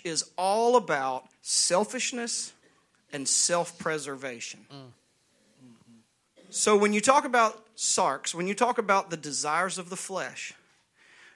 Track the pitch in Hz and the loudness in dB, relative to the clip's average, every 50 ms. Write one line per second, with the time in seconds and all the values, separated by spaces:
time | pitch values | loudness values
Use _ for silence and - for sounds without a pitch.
0 | - 165 160 147 - - _ - 185 190 202 226 233 240 247 247 190 160 156 139 | -6 -6 -4 -4 -6 -6 _ -2 0 0 2 4 4 4 4 4 4 2 0 0
1 | 131 135 127 123 - _ _ _ - - - - - - 175 185 214 208 - 254 | 0 -2 -4 -6 -8 _ _ _ -6 -2 0 0 2 2 2 2 2 0 -2 -4
2 | - - 262 240 233 226 - - - - - _ _ _ _ _ _ _ _ _ | -4 -4 -4 -4 -6 -6 -6 -6 -6 -8 -12 _ _ _ _ _ _ _ _ _
3 | _ _ - 143 135 - - - - - 175 175 170 - - - - 165 156 151 | _ _ -12 -6 -2 0 2 2 2 2 2 0 0 -4 -8 -8 -6 -4 -4 -4
4 | 135 143 139 127 139 131 120 117 - - - 104 107 - 143 143 135 123 - _ | -6 -8 -10 -10 -10 -12 -10 -10 -12 -12 -14 -16 -20 -20 -20 -20 -18 -20 -20 _
5 | _ _ _ _ _ _ _ _ _ _ _ _ 131 123 113 107 _ 117 117 113 | _ _ _ _ _ _ _ _ _ _ _ _ -20 -20 -20 _ _ -20 -20 -20
6 | _ _ _ _ _ _ _ - - - - - - 214 214 202 208 208 208 208 | _ _ _ _ _ _ _ -20 -18 -10 -4 0 4 6 6 6 6 4 4 4
7 | 208 269 262 294 294 269 240 240 226 214 - - - _ _ - - - - 214 | 4 6 4 4 4 2 4 4 4 2 0 -4 -14 _ _ -6 -2 0 2 2
8 | 185 151 131 - - - - 165 180 190 202 - 247 240 240 240 214 196 196 196 | 2 2 0 -2 -4 -6 -4 -2 -2 -2 0 2 0 0 2 0 0 2 2 2
9 | 190 180 170 160 143 151 135 123 147 151 156 165 185 190 - 185 175 175 185 - | 0 -2 -6 -10 -8 -8 -6 -4 -4 -2 0 0 0 -2 -4 -8 -10 -10 -10 -10
10 | - - 190 175 139 123 113 - - - - - _ _ _ _ _ _ _ _ | -10 -8 -8 -6 -8 -8 -10 -12 -14 -14 -14 -18 _ _ _ _ _ _ _ _
11 | _ _ - - - - - | _ _ -20 -20 -20 -20 -18